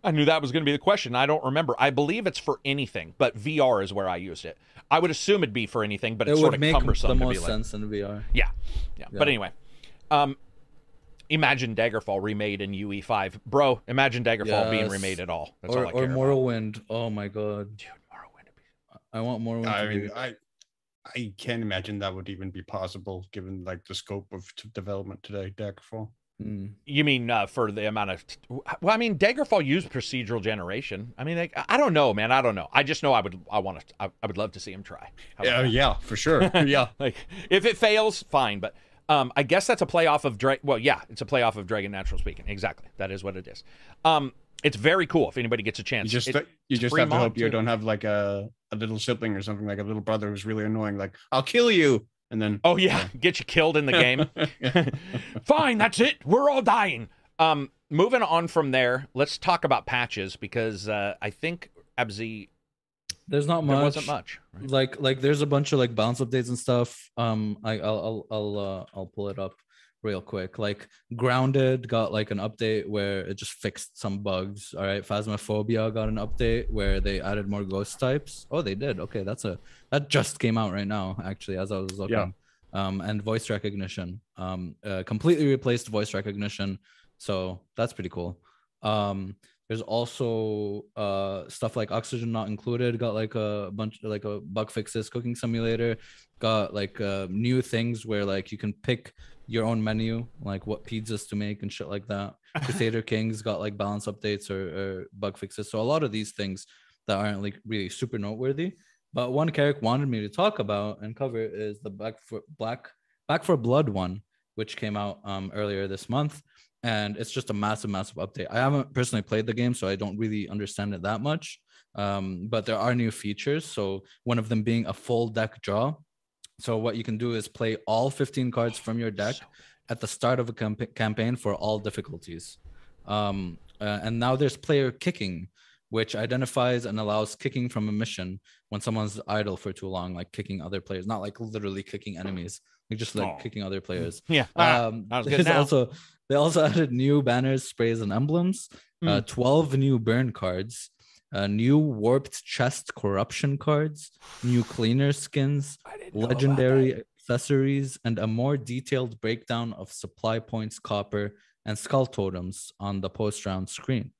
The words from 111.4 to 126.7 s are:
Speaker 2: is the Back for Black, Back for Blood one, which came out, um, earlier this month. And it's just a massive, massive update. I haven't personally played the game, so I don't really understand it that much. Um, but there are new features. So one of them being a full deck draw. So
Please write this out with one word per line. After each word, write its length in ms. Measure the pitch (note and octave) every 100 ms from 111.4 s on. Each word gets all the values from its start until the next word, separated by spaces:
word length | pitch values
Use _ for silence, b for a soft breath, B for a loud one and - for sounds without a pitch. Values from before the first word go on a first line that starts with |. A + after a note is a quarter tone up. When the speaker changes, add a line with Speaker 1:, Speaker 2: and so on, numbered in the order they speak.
Speaker 2:
is 400 | A2 F#2+ G#2+ G2+
the 80 | A2
Back 320 | G2 A2 G#2+
for 200 | _ A2 - D#3
Black, 320 | A2 B2 - _ _ _ _
Back 160 | D#3+
for 140 | - D#3+
Blood 320 | A#2 C3 D3+
one, 320 | G2 F2+ F#2+ _ _ _
which 220 | - A2 -
came 220 | G#2+ G#2
out, 220 | G2+ -
um, 260 | G2+ G2 F#2+
earlier 340 | G#2 G#2 G2 G2
this 220 | G2 -
month. 320 | B2 D3+ - _ b b _
And 340 | A#2+ A2 G#2 G#2
it's 160 | A2
just 160 | - -
a 60 |
massive, 340 | G#2 G#2 G#2+ G#2+
massive 280 | G2 G2 -
update. 300 | F#2+ - F2+
I 60 | A2+
haven't 360 | C3+ C#3+ C3+
personally 300 | C3 B2 A2+
played 240 | G2+ A2 A#2
the 80 |
game, 180 | A2 B2
so 160 | A#2+ F#2+
I 80 | G2
don't 220 | G2+ G2+
really 280 | A2 G#2+ G2
understand 460 | G2+ G2+ - G2+
it 60 | F#2+
that 200 | F#2 G#2+
much. 360 | C3+ E3 D#3 - _ b b
Um, 540 | - G2+ G2 F#2+ F#2 G2+
but 180 | A2+ G#2
there 100 | A2
are 180 | A#2
new 160 | B2 A#2
features. 540 | - G#2 G2+ - D3+
So 400 | D3+ - G2+ G2 - b
one 140 | - A#2+
of 120 | A2
them 120 | A2+
being 240 | G#2+ A#2 G#2+
a 60 |
full 360 | G2 - A#2 A#2
deck 320 | A2 A2 -
draw. 320 | - G2+ C3 D#3 _ _ _ _ - _
So 160 | -